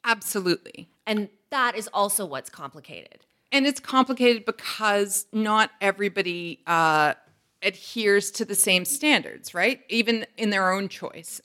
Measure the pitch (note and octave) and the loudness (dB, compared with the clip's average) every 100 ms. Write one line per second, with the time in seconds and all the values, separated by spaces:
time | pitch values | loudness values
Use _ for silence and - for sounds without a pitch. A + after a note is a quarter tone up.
0 | A#3+ A3 - G#3 F3+ E3+ - - - _ | -2 0 -2 -2 0 0 -4 -18 -20 _
1 | - G#3+ G3+ _ _ C#4 B3 A3+ A3 - | -4 -2 -4 _ _ -2 0 -2 -4 -2
2 | G3+ G#3 F#3 C3+ - - C#3 D3+ - E2+ | 0 -2 -4 -8 -12 -14 -16 -16 -18 -20
3 | - - _ _ _ C#4 C4+ C4+ - C4 | -20 -20 _ _ _ 2 2 0 0 2
4 | C4 B3+ B3 A3+ - - - - G#3+ G3+ | 2 4 4 4 -2 -6 -10 -2 0 2
5 | G3+ G3 - G#3+ G#3+ G#3+ A3 - G3 F#3+ | 0 -2 -4 -2 2 2 2 0 -2 0
6 | G3+ G3 F3+ F3 F3 - - E3+ D#3+ D#3 | -2 0 -2 -4 -8 -8 0 2 4 4
7 | D3+ - _ _ _ _ F#3+ F#3 - A#3 | 2 0 _ _ _ _ -4 -4 -8 -2
8 | G#3 G3+ G3+ - A3 G3 - F#3 F3+ - | 2 2 2 -4 -4 0 4 2 2 0
9 | D4+ A#3+ - - - F3 G3+ C4 - A3+ | 2 2 0 -12 -10 -2 0 -2 -2 -2
10 | A3 A3+ - - G#3+ G3+ F#3 F#3+ G3 - | 0 -2 -4 -4 -2 0 2 0 -4 -8
11 | - - E3 - | -12 -12 -16 -14